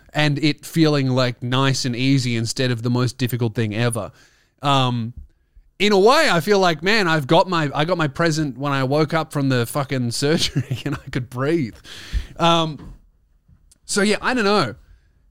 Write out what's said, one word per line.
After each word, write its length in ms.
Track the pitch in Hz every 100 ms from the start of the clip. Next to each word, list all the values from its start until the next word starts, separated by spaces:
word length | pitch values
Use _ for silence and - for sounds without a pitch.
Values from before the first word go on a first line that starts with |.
| _
and 240 | 156 151 135
it 260 | 147 - -
feeling, 420 | 165 156 143 135
like, 340 | 127 123 120
nice 440 | 120 127 135 131 131
and 100 | 120
easy 400 | 135 139 123 117
instead 340 | 113 - 127
of 120 | 117
the 80 | 123
most 260 | 120 123 -
difficult 380 | 123 120 120
thing 200 | 110 110
ever." 380 | 104 120 113 90 - _ _ _ _
Um, 540 | 143 139 127 120 113 - - _ _ - _ -
in 120 | 202
a 60 | 196
way, 300 | 208 302 277
I 80 | 170
feel 200 | 196 202
like, 200 | 185 151
man, 260 | 180 220 175
I've 180 | 160 131
got 220 | 165 185
my, 200 | 170 147
I 100 | 131 156
got 100 | 160
my 80 | 151
present 480 | - 170 156 147 120
when 140 | 143
I 120 | 139
woke 300 | 131 147 151
up 180 | 165 156
from 160 | 147 135
the 160 | 123 117
fucking 440 | 147 131 131 120
<laughs> 120 | -
surgery 560 | 143 - - 135 - 120
and 100 | 139
I 140 | 143 -
could 180 | 135 117
breathe. 440 | 120 139 170 113 - - - - - - -
Um, 560 | 170 170 160 139 - - _ _ _ _ _ - _ _ -
so 160 | 208
yeah, 160 | 208 190
I 140 | 196
don't 100 | 254
know. 300 | 202 208 123 - - - _ _ _